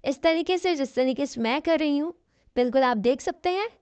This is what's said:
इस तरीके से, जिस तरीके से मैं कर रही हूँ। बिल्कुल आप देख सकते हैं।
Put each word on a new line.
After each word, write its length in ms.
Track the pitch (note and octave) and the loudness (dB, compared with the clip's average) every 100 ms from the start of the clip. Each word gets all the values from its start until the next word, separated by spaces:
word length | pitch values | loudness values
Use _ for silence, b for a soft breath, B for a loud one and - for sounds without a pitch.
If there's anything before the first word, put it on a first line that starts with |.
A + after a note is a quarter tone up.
इस 180 | - C4+ | -4 0
तरीके 360 | E4 E4 E4 F4+ | 2 2 0 0
से, 180 | F#4 D#4+ | 0 0
जिस 180 | C4+ - | -2 0
तरीके 300 | C4 B3+ C#4+ | 0 0 -4
से 160 | - | -2
मैं 200 | A3+ C4+ | -2 -2
कर 180 | D#4 D#4+ | 0 0
रही 180 | D4+ C#4+ | 2 0
हूँ। 160 | D#4 - _ _ _ - | -2 -8 _ _ _ -2
बिल्कुल 280 | B3 C4 | 0 2
आप 140 | C4 A#3 | 2 2
देख 240 | A3 C4+ | 0 0
सकते 280 | - E4+ F4+ | -4 -4 -2
हैं। 180 | F#4 A4 _ | -2 -4 _